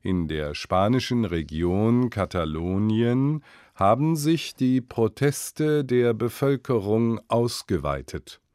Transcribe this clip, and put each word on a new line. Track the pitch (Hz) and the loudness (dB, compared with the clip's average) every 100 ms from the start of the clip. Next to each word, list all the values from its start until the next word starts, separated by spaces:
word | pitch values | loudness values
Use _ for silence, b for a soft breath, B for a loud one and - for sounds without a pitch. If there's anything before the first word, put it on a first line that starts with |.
in | 104 92 78 | 0 -2 -2
der | 78 73 76 | -4 -4 -8
spanischen | - 92 101 127 - 120 104 | 0 2 2 2 0 -2 0
Region | 82 76 78 87 92 110 120 123 | -2 -4 -2 0 2 2 2 0
Katalonien | 104 90 92 80 78 87 95 107 110 117 123 139 151 B B B - | -2 -4 -2 -4 -4 -2 0 0 0 0 2 0 -2 B B B 0
haben | 98 117 156 160 | 2 4 2 0
sich | 147 165 - - | 0 0 -4 -2
die | 127 131 | 0 0
Proteste | 123 - 113 - 139 139 - - 151 151 131 | -2 0 0 2 -2 -2 -10 -4 0 0 2
der | 123 120 110 | 2 2 2
Bevölkerung | 117 - 139 139 - 120 98 110 117 113 _ | -2 0 0 0 0 0 2 2 2 0 _
ausgeweitet. | 117 120 - - 92 71 69 65 78 - - _ | 0 0 -4 -4 -2 -2 -6 -8 -12 -14 -20 _